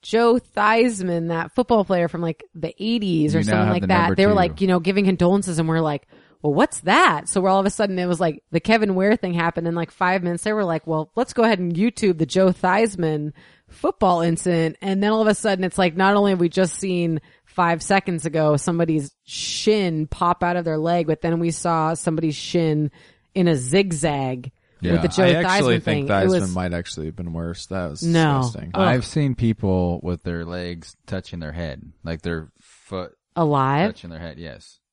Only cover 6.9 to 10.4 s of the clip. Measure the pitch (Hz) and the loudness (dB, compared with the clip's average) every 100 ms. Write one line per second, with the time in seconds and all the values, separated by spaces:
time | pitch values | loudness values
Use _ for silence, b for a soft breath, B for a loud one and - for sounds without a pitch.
6.9 | 247 349 156 - 196 185 190 196 - 202 | 4 4 2 -2 0 2 2 2 0 -2
7.9 | 185 180 170 170 147 _ 165 - 220 214 | 0 -2 0 0 -2 _ -4 2 2 2
8.9 | 185 196 233 185 170 170 170 170 170 165 | 2 2 2 0 -2 -2 -2 -4 -4 -6
9.9 | _ 180 190 170 170 | _ 0 0 -2 -4